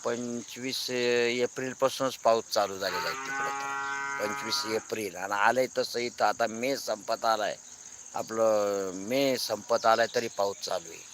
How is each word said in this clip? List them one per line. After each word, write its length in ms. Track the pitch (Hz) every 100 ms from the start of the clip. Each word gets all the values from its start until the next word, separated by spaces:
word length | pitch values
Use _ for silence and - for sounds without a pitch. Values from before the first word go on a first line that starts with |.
पंचवीस 840 | 120 117 123 120 - 123 127 123 -
एप्रिलपासूनच 1300 | 127 120 120 120 123 123 - 131 123 131 - 135 -
पाऊस 280 | 117 113 -
चालू 260 | 107 101 95
झालेला 300 | 95 90 -
आहे 180 | - 135
तिकडे 220 | - 139
तर. 200 | - - - - - - -
पंचवीस 460 | 107 - 113 113 110
एप्रिल 500 | 110 - 113 104 87
आणि 160 | 98
आलंय 340 | 101 107 123 127 -
तसं 200 | 120 120
इथं 260 | 120 113
आता 220 | 110 104 113
मे 300 | 110 123 131
संपत 480 | - 107 98 113
आलाय. 320 | 117 110 101 - - - - - -
आपलं 760 | - 113 113 110 107 101 101 95
मे 440 | 90 98 131 139 123
संपत 480 | - 107 104 117 117
आलाय 200 | 113 113
तरी 140 | 123 117
पाऊस 280 | - 101 98
चालू 340 | - 92 82
आहे. 100 | 82 -